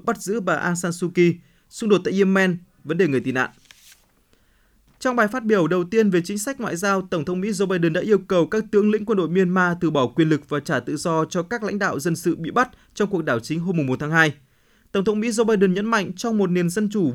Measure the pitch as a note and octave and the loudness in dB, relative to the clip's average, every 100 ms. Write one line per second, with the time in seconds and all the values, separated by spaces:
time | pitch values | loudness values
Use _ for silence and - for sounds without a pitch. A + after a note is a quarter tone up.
0 | - A3+ F3 A3+ F#3+ D#3 F3 F3 F3+ E3+ | -2 -6 -4 -4 -2 -2 -2 -4 -4 -4
1 | F3 F3 F3 E3+ _ _ _ - A3+ F#3 | -4 4 4 2 _ _ _ -6 2 2
2 | F3+ F#3+ F#3+ F#3+ F#3 F3 - _ - E3 | 2 0 2 4 2 -2 -8 _ -6 0
3 | F3+ C3 B2 B2+ B2+ _ _ - - - | 2 2 -2 -4 -4 _ _ -20 -20 -20
4 | _ _ _ _ _ _ _ _ _ - | _ _ _ _ _ _ _ _ _ -6
5 | C4 B3 G#3 B3+ A3+ G#3+ D#3+ F3+ F3 A3 | -4 0 0 0 0 2 4 0 0 2
6 | G#3+ F3+ F3 G#3 A#3+ C4+ A3 E3 G3+ G3 | 4 2 0 -6 -6 -6 -6 -4 0 0
7 | F#3+ F3+ D3+ F3+ G3 F#3+ G3 F#3 E3+ E3 | 0 -4 -2 -4 -2 -2 0 2 0 0
8 | G3+ G3+ F#3+ F#3 D#3 G#3+ G#3+ G3+ G#3 G#3+ | 2 2 2 2 2 0 0 2 2 2
9 | G#3 A3 D#3+ F3+ F#3 F#3 F3+ E3+ E3+ D3 | 0 0 0 2 2 2 0 0 0 0
10 | B2 - D#3+ D#3 - D3 C#3 C#3 A#2+ C#3+ | 0 2 2 0 -2 -6 -2 -4 -2 -6
11 | F3 D#3+ D#3+ F3+ E3+ A#3+ G#3 G3+ G3 C3+ | -2 -2 -2 -4 -6 -6 -4 -4 -4 -2
12 | E3+ E3 F3 D#3+ D#3+ - B3+ - _ - | -4 -2 -2 -2 -2 -2 -2 -4 _ -4
13 | G3+ F#3+ D#3 A#2 A2+ D#3 E3+ E3+ C3+ B2+ | -2 -2 -2 -2 -2 -4 -2 0 0 -2
14 | D3+ E3 D#3+ - _ _ _ _ _ G3 | 0 2 2 0 _ _ _ _ _ -2
15 | G3 G#3+ A3+ A3 A3+ G#3+ F#3+ F#3 G#3+ A3+ | 0 0 -2 0 2 4 4 2 0 -2
16 | F#3 F3+ A#3 A3 F#3+ F3+ F3 F3 G#3+ G#3+ | -2 -6 -2 0 2 2 0 0 -2 0
17 | D#3+ | -2